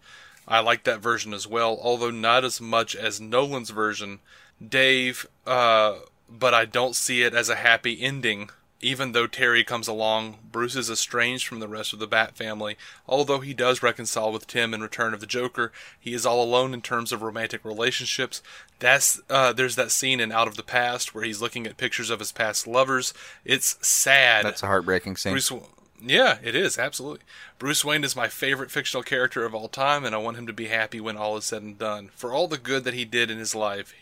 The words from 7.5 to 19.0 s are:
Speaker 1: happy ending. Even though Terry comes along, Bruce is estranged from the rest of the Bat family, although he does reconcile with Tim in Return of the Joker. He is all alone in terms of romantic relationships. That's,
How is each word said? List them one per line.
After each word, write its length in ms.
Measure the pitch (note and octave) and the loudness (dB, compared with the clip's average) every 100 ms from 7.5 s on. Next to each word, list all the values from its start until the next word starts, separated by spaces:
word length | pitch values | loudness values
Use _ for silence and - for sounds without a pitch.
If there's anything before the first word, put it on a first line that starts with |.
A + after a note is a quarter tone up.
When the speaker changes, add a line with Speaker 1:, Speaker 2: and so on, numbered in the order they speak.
| A2+ | 2
Speaker 1:
happy 440 | A#2 A#2 B2 A2 | 4 4 2 -2
ending. 480 | B2+ C#3 A#2+ G2+ G#2 - _ _ | -4 -2 -2 -2 -6 -16 _ _
Even 320 | B2 C3 C3+ | -4 -2 0
though 140 | A#2 A#2 | 0 0
Terry 360 | - B2 A#2 | 2 4 4
comes 240 | A2 A#2+ A2 | 2 0 -4
along, 520 | A2 A2 A2 A2 G#2+ - | -2 2 2 -2 -12 -10
Bruce 240 | A2+ A#2+ C3 | -4 -2 -2
is 140 | A2+ | -4
estranged 580 | A2+ - A#2+ A#2+ B2+ - | -2 -2 0 0 0 -6
from 140 | A#2 | -8
the 80 | G#2+ | -10
rest 240 | G#2+ A2 | -8 -8
of 60 | G#2+ | -6
the 80 | G#2+ | 0
Bat 280 | A2+ A2+ - | 2 2 -2
family, 400 | A2 G#2+ G#2+ G#2+ - - - | -8 -6 -8 -10 -16 -16 -2
although 320 | C3 C#3+ C#3 | 0 2 0
he 140 | C3+ | -2
does 280 | A#2+ B2 B2+ | 0 2 4
reconcile 480 | A#2+ A#2 A2+ A#2 A2 | 2 0 -4 -2 -2
with 120 | A2 - | -2 -4
Tim 280 | B2 A2+ | -2 0
in 80 | A2 | -2
Return 320 | G#2+ - A2+ | -8 -4 -4
of 80 | G#2+ | -4
the 40 | G#2 | -6
Joker. 460 | B2 B2 B2 A#2 - - - | -4 -4 -4 -6 -6 -20 -14
He 160 | A#2+ | -8
is 120 | A#2+ A#2+ | -2 2
all 180 | A#2+ | 2
alone 300 | A#2 B2 C3 | 4 2 2
in 80 | B2+ | -4
terms 320 | - A#2+ A#2 | -4 -4 -2
of 80 | A2+ | -4
romantic 420 | A2 A2 A2+ A2 | -4 -6 -6 -6
relationships. 800 | A2 G#2+ A#2+ - B2 - B2+ - - - - - | -10 -2 0 0 -4 -4 -4 -6 -14 -20 -20 -2
That's, 420 | B2 C3+ | 4 4